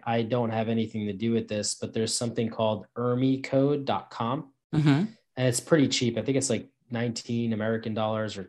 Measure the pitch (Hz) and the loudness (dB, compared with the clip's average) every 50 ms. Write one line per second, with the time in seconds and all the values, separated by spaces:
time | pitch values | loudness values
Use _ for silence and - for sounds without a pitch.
0 | - 120 117 117 113 107 127 123 120 110 110 110 110 113 113 113 110 113 - 110 | -2 -2 0 0 0 0 0 0 0 0 0 0 0 0 0 0 0 -2 -2 -4
1 | 104 104 98 95 113 117 117 113 110 - 107 104 101 - - - - - - 113 | -4 -4 -4 -2 0 2 2 0 0 -2 -2 -2 -2 -4 -4 -6 -6 -4 -2 -2
2 | 113 113 - - 123 120 113 - 117 113 113 - 113 107 107 98 - - - 120 | -2 0 -2 -2 -2 -2 0 -2 -2 -2 0 0 0 0 0 -2 -6 -10 -8 -4
3 | 123 123 123 123 131 131 131 131 131 - - 135 135 143 147 143 135 135 104 95 | -2 0 0 2 2 2 2 0 -2 0 2 4 4 4 2 0 0 -2 -2 -4
4 | - - - - 117 113 127 151 - - _ _ _ _ - 156 143 147 139 143 | -4 -8 -6 -4 -2 -2 -2 -4 -6 -10 _ _ _ _ 0 2 4 4 4 4
5 | 202 214 - _ _ _ _ 127 127 127 120 - - - 170 156 135 - - - | 2 -2 -6 _ _ _ _ 0 2 2 2 0 2 4 4 6 6 4 2 0
6 | 127 120 117 113 107 - 135 135 - - 117 - - - _ _ _ - 120 113 | 0 0 0 -2 -2 -2 0 0 0 0 -2 -2 -4 -8 _ _ _ -6 -4 -2
7 | 120 120 113 - - - 120 117 117 117 113 107 107 110 113 113 113 117 107 110 | -2 -2 -4 -6 -6 -4 -2 -2 0 0 -2 -2 0 -2 -2 -2 -4 -4 -4 -2
8 | 110 107 110 110 110 104 98 101 92 | -2 0 0 -2 -2 -4 -6 -8 -12